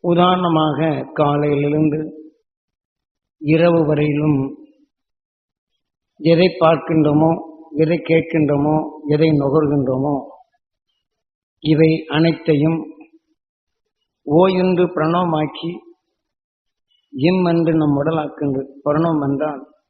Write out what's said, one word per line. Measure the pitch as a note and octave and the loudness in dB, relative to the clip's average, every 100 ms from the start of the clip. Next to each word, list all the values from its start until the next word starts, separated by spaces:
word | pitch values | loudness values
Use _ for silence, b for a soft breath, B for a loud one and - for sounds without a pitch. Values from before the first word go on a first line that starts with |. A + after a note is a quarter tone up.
உதாரணமாக, | F3 E3+ F3+ F#3 F3+ D#3+ D#3 C#3 D#3+ C#3 C3 | 0 2 2 2 0 0 0 -2 -4 -4 -8
காலையிலிருந்து | - D3 D3 D3 C#3+ C#3+ D3+ D#3 D3+ D#3 - - _ _ _ _ _ _ _ _ _ _ _ | -2 0 0 -2 -2 -2 0 0 -2 -8 -14 -20 _ _ _ _ _ _ _ _ _ _ _
இரவு | D3+ D#3+ E3+ E3+ D3+ | -2 2 4 2 2
வரையிலும் | D3 D3+ D3 D3+ C#3 C3+ - - _ _ _ _ _ _ _ _ _ _ _ _ _ _ _ | 0 0 0 0 0 -2 -10 -20 _ _ _ _ _ _ _ _ _ _ _ _ _ _ _
எதை | D#3 E3 F#3 E3+ | 0 4 2 2
பார்க்கின்றோமோ, | D#3+ D#3+ - D#3+ D3+ D3 D#3+ E3 - - - D3 | 2 2 0 0 2 4 2 0 -6 -20 -12 -2
எதை | D#3 E3+ | 0 0
கேட்கின்றோமோ, | E3 E3 D#3+ E3 D3 C#3+ D3 D#3 - - D3 | 0 0 0 0 0 0 0 0 -4 -10 -2
எதை | D3+ D#3+ | 2 2
நுகர்கின்றோமோ, | D3 C#3 D3+ D3+ C#3+ C3 C3 C#3+ C#3+ - - _ _ _ _ _ _ _ _ _ _ _ _ | 2 2 0 2 0 0 -2 -2 -4 -8 -20 _ _ _ _ _ _ _ _ _ _ _ _
இவை | D3+ D3+ D#3+ D#3+ - | 0 4 4 2 -2
அனைத்தையும் | D3 E3 D3+ - D3 D#3 D#3+ - - - _ _ _ _ _ _ _ _ _ _ _ - | 0 0 0 0 2 2 -2 -6 -16 -20 _ _ _ _ _ _ _ _ _ _ _ 0
ஓ | D#3 F#3 | 4 4
என்று | F#3 F#3 F3+ F3+ | 2 0 2 0
பிரணவமாக்கி, | F3 D#3 F3 F3+ D#3 D#3 - E3+ F3 - _ _ _ _ _ _ _ _ _ _ _ _ | 0 -2 0 0 -2 -4 -6 -10 -12 -18 _ _ _ _ _ _ _ _ _ _ _ _
இம் | C#3 D3+ F#3 F3 | -2 0 2 0
என்று | E3+ E3 | 0 0
நம் | D#3+ D3+ C#3 | 0 0 0
உடலாக்குகின்ற | D3 D#3+ D3+ - C#3+ C3+ C3+ - | -2 -4 -6 -6 -6 -4 -8 -8
பிரணவம் | D3 D3 E3+ D#3 | -4 0 0 -2
என்றால் | C#3 C#3 D3+ C#3 - _ | -2 -4 -4 -8 -14 _